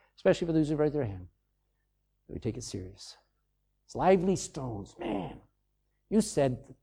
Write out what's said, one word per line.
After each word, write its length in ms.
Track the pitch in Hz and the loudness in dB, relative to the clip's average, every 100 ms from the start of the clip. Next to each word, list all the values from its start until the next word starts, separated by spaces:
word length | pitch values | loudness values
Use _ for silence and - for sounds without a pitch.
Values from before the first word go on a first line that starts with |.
| _ _ | _ _
especially 320 | 196 170 170 | 2 4 2
for 60 | |
those 160 | 160 147 | 2 2
who 60 | 151 | 2
raise 180 | 151 | 2
their 100 | 147 | 0
hand, 240 | 117 95 90 _ _ _ _ _ _ _ _ _ - | -2 -6 -12 _ _ _ _ _ _ _ _ _ -14
that 60 | |
we 60 | 117 | -8
take 180 | 117 - | -6 -6
it 60 | |
serious. 540 | - 135 92 98 - - _ _ _ _ _ _ - | -8 -10 -10 -14 -20 -20 _ _ _ _ _ _ -12
It's 100 | 117 | 2
lively 400 | 165 190 185 185 | 6 6 4 0
stones. 600 | - 151 127 104 - - | -4 -10 -8 -8 -12 -10
Man, 380 | - 98 78 - - _ _ _ _ _ - | -6 -6 -6 -12 -20 _ _ _ _ _ -2
you 120 | 214 | 0
said 380 | 208 - 139 120 - - | 0 2 0 0 -10 -20